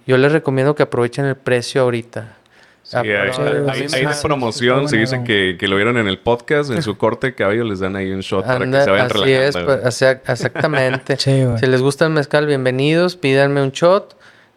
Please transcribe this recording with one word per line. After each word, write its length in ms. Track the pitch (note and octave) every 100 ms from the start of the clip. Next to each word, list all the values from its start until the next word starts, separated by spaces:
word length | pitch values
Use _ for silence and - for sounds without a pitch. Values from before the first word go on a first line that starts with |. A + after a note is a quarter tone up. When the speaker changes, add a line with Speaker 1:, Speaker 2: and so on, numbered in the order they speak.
| -
Speaker 1:
yo 100 | B2+
les 140 | C#3
recomiendo 420 | D#3 D3 C3 C#3
que 100 | D3
aprovechen 420 | C#3 B2 A#2+ C#3+ C#3
el 100 | C3
precio 460 | - B2 A#2 C#3
ahorita. 560 | B2 A#2+ A#2 - A2 - _ _ _ _
Speaker 2:
Sí, 140 | - A#2+
Speaker 1:
Ah, 20 |
Speaker 2:
ahí, 60 | A2
Speaker 1:
pero 160 | G2+
Speaker 2:
ahí, 340 | G2 B2+ D3 C#3+
Speaker 1:
a 40 |
mí 80 | C#3+
Speaker 2:
ahí 160 | C3+ C#3+
Speaker 1:
me 100 | C3
Speaker 2:
de 60 | C#3+
Speaker 3:
Ah, 60 |
sí, 100 | D3 D3+
Speaker 2:
promoción, 520 | C#3 A#2 G#2+ B2 C3
Speaker 3:
está 100 | C#3+
Speaker 2:
se 60 | A2+
dice 180 | A2+ C3
Speaker 3:
bueno. 100 | A#2+
Speaker 2:
que, 300 | G2+ F#2+ E2+
que 80 | G2+
lo 80 | G2
vieron 220 | A2 B2
en 100 | G2+
el 100 | F#2
podcast, 540 | A#2 A#2 - D3 D3
en 100 | B2
su 160 | A2 G2
corte 300 | A2+ A#2 C3
de 80 | A#2+
cabello, 280 | G2 A2+
les 160 | A#2 F#2
dan 160 | F#2+ G2
ahí 160 | F#2+
un 80 | F#2+
shot 240 | F#2+ G2 G#2
para 120 | B2+
que 60 | B2+
Speaker 1:
Anda, 180 | C3+
Speaker 2:
se 60 | C#3
vayan 140 | G2 B2
Speaker 1:
así 60 | G#2+
Speaker 2:
relajando, 240 | C3+ C3 C#3
Speaker 1:
es, 60 |
Speaker 2:
güey. 120 | F2+ A2
Speaker 1:
pues, 200 | B2+ A#2+
así, 200 | - C3+ B2+ -
exactamente. 880 | A#2+ B2+ D#3+ D#3+ D3 C3 - - C3+
Speaker 3:
<laughs> 40 |
Sí, 240 | C3+ C3+
güey. 140 | B2+ A2+
Speaker 1:
Si 60 | C3
les 140 | B2+
gusta 240 | C3+ C#3 D#3+
el 60 |
mezcal, 340 | D#3 C3+ D3+ D3+
bienvenidos, 680 | C#3 B2+ B2+ D3 E3 F3+ F3+
pídanme 440 | C#3 C3+ C#3 C#3+
un 80 | C#3
shot 460 | - E3+ G3 F#3+ - - - _